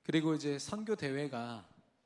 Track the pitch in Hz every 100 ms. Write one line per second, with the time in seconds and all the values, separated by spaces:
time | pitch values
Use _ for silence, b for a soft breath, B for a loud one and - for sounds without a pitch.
0 | - 156 156 151 143 139 - 214 220 208
1 | 143 139 147 123 120 113 - - - _